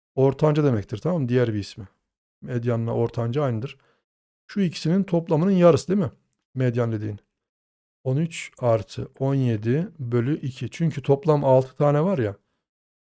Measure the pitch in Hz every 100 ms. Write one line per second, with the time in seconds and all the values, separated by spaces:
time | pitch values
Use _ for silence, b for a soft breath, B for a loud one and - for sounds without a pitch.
0 | _ - 135 127 156 151 143 110 92 104
1 | 165 180 127 127 120 104 98 - 98 _
2 | _ _ _ _ - 123 117 117 117 117
3 | 117 120 117 131 139 113 131 - _ _
4 | _ _ _ _ - 208 180 - 156 185
5 | 190 170 165 156 185 190 175 139 - 202
6 | 135 - _ _ _ 131 127 120 117 110
7 | 107 101 _ _ _ _ _ _ _ _
8 | 131 135 165 - - - 123 113 - -
9 | 117 - 135 139 127 110 113 139 202 -
10 | 120 120 120 160 139 - 117 - 165 135
11 | 131 139 156 147 139 131 131 - 147 147
12 | 175 180 104 98 _ _ _ _ _ _